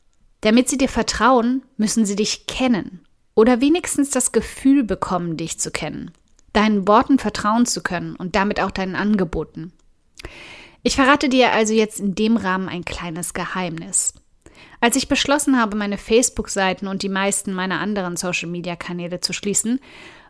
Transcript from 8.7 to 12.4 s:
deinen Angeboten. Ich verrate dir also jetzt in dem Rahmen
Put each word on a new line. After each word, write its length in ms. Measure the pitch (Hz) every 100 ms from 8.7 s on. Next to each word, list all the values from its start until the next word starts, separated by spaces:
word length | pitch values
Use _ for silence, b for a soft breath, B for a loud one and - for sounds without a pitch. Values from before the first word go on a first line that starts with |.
deinen 240 | 185 190 147
Angeboten. 760 | 196 208 175 165 151 - 160 - _ _ _ - B B B B B B
Ich 120 | - -
verrate 340 | 262 285 302
dir 240 | 254 240
also 200 | - 220
jetzt 280 | 220 214 -
in 120 | 202
dem 220 | 180 214
Rahmen 320 | 226